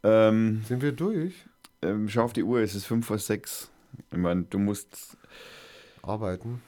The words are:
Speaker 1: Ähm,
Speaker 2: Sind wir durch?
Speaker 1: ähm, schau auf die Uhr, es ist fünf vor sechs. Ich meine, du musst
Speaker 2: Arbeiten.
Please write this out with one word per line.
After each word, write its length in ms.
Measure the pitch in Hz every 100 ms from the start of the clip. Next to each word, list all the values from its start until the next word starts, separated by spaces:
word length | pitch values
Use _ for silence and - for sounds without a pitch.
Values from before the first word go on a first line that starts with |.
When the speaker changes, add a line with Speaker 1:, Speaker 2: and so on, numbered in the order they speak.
Speaker 1:
Ähm, 580 | 101 110 110 110 113 110 110
Speaker 2:
Sind 140 | 127
wir 100 | 143
durch? 420 | 123 175 214 165 180 - _ - _
Speaker 1:
ähm, 260 | 87 104 107
schau 140 | 113
auf 100 | 117
die 100 | 117
Uhr, 160 | 95 123
es 160 | 107 98
ist 100 | -
fünf 200 | 113 113
vor 100 | 107
sechs. 520 | - 107 - - - _ _ - -
Ich 60 | 82
meine, 260 | 90 90
du 160 | 85 98
musst 580 | 101 101 - - - - - - - - - - - -
Speaker 2:
Arbeiten. 580 | - 107 107 92 113 123